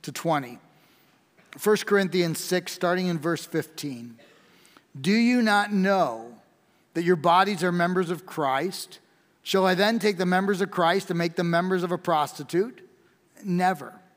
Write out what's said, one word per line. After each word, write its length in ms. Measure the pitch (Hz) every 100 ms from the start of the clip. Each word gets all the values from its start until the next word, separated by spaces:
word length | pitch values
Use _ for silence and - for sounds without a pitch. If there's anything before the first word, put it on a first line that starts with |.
to 80 | -
twenty. 480 | - 165 151 127 120 _ _ _ _ _ _ _ _ _ -
First 280 | 208 214 -
Corinthians 520 | 202 190 180 170 156
six, 340 | - 180 175
starting 340 | - 175 180 185
in 140 | 165
verse 240 | 156 160
fifteen. 760 | - 160 147 - 147 120 120 113 - _ _ _ _ _ _ 143
"Do 120 | 139
you 280 | 214 233 247
not 320 | 220 208 208
know 680 | 208 190 190 151 113 117 113 _ _ _ _ _
that 100 | 165
your 120 | 175 180
bodies 460 | 170 175 196 196
are 80 | 180
members 400 | 175 175 180 175
of 160 | 175 -
Christ? 720 | - 143 131 175 180 - - _ _ _ _
Shall 200 | - 190
I 100 | 190
then 260 | 180 208 233
take 180 | 208 180
the 80 | 180
members 340 | 185 196 190
of 120 | 196
Christ 360 | - 170 190 -
and 100 | 175
make 180 | 170 170
them 140 | 170
members 340 | 170 185 185
of 80 | 175
a 60 | 175
prostitute? 920 | - 160 143 - 139 165 226 247 - _ _ _ _ -
Never. 560 | 208 175 180 175 135 - _